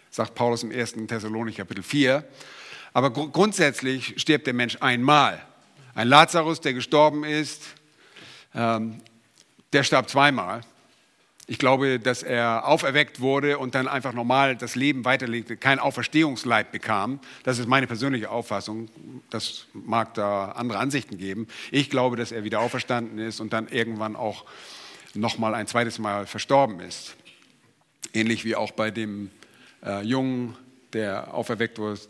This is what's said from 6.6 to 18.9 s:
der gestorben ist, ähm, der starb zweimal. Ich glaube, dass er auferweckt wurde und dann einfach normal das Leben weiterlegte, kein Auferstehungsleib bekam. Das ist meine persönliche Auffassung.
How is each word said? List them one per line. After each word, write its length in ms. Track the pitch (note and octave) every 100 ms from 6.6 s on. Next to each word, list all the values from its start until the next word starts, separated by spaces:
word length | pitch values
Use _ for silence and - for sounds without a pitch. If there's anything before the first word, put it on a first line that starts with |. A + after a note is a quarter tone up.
der 120 | D3+
gestorben 500 | B2+ A#2+ D3+ D3+ D3
ist, 380 | D3+ D3+ D3+ - - - _ _ _ - - - -
ähm, 460 | - A#2 A2+ A2+ A2+ - _ _ _ _ _ _
der 100 | C#3+
starb 260 | C#3 C#3+ A2
zweimal. 540 | C#3 C#3+ B2+ F2+ A2+ - _ _ _ _ _ _ _ -
Ich 120 | A#2
glaube, 420 | C3 C3 C3+ B2+
dass 220 | B2 B2
er 440 | - B2 A#2 A2+ B2
auferweckt 540 | D#3+ D#3 C#3 D3 -
wurde 380 | B2+ C#3 C#3+ C#3+
und 160 | C3
dann 120 | C3 C3
einfach 280 | C3+ B2+
normal 420 | A#2+ A#2 C3 C3+ A#2+
das 180 | A#2+
Leben 300 | B2+ C#3 C3+
weiterlegte, 520 | B2 C3 B2+ A#2 A2 A2+
kein 220 | C3+ C3+
Auferstehungsleib 960 | C#3 B2+ A#2+ D3+ D#3+ B2 B2+ A2+ G2+
bekam. 480 | - - G#2 G#2 C#3 - -
Das 140 | - B2
ist 100 | B2+
meine 180 | C3 D#3+
persönliche 440 | A#2 C3+ B2+ G#2
Auffassung. 580 | A2+ A2 G#2 G2 A2 A2+